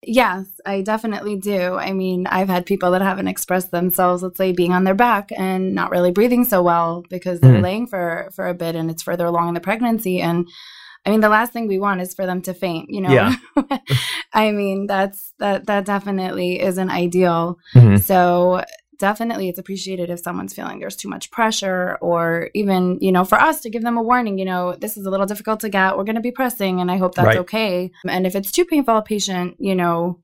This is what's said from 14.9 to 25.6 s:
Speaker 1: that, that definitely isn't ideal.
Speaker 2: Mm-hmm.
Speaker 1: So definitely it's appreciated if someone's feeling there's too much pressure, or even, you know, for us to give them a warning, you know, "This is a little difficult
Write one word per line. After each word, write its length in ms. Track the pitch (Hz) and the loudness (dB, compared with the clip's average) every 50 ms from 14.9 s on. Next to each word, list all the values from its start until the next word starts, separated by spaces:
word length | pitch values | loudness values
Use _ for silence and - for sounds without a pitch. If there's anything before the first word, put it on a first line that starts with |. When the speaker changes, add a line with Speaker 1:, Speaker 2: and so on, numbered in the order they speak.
| 202 190 196 196 196 - - - _ _ | 0 0 0 -2 -2 -10 -18 -18 _ _
Speaker 1:
that, 260 | - 202 196 190 - | -2 -2 -2 -2 -2
that 180 | - 208 202 196 | -2 -2 -2 0
definitely 760 | 196 202 196 196 208 196 190 185 185 - - 180 180 180 - | -2 -4 -4 -2 -2 -4 -4 -4 -4 -4 -4 -2 -2 -2 0
isn't 300 | - 196 180 185 185 185 | -2 -2 0 -2 -2 -2
ideal. 680 | - - 175 175 175 180 185 175 170 165 165 175 175 _ _ - - | -2 0 -2 0 2 4 4 4 4 2 0 -2 -4 _ _ 6 10
Speaker 2:
Mm-hmm. 220 | 127 120 110 101 | 10 10 10 10
Speaker 1:
So 680 | 101 98 - 196 185 180 180 175 175 180 180 180 185 - - - - _ _ _ _ | 6 4 4 4 6 6 6 4 4 4 4 2 0 -2 -8 -12 -20 _ _ _ _
definitely 500 | 202 196 214 214 233 233 226 - 196 185 | -2 -2 -2 -2 -4 -6 -4 -4 -4 -6
it's 120 | 175 185 | -6 -8
appreciated 500 | 180 - 196 190 180 190 190 180 175 175 | -10 -10 -10 -10 -8 -8 -6 -6 -6 -6
if 80 | 175 170 | -6 -8
someone's 340 | - 180 180 185 190 190 - | -8 -8 -8 -8 -8 -10 -10
feeling 280 | - - - - - | -10 -12 -12 -10 -10
there's 160 | - 202 202 | -12 -12 -12
too 120 | - - - | -12 -12 -12
much 220 | 95 - - - | -12 -12 -12 -14
pressure, 680 | - - 233 220 220 - - 190 185 185 180 180 - - | -4 0 0 0 0 -2 -4 -2 -2 -2 -2 -4 -4 -4
or 500 | - 175 170 170 170 165 165 170 170 - _ | -2 0 0 0 0 0 -2 -2 -4 -4 _
even, 460 | 202 214 202 190 185 180 180 180 - | -2 0 2 2 2 2 0 0 0
you 120 | - 190 185 | 0 2 2
know, 120 | 180 180 | 2 2
for 160 | 190 - - | 4 4 4
us 200 | 220 311 311 302 | 4 4 2 0
to 100 | - 233 | -6 -8
give 120 | 208 240 220 | -8 -4 -4
them 140 | 240 233 | -2 -2
a 60 | 233 226 | -2 0
warning, 360 | 220 247 247 247 214 196 190 | 2 0 0 0 -2 -4 -4
you 60 | 190 | -4
know, 300 | 190 185 180 180 180 180 | -2 -2 -2 -2 -4 -6
"This 220 | 170 - 214 214 | -6 -8 -10 -10
is 100 | 208 196 | -8 -6
a 40 | 190 | -4
little 140 | 185 190 202 | -2 -2 -2
difficult 360 | 196 208 202 - - 220 214 | -2 -4 -8 -4 -6 -4 -4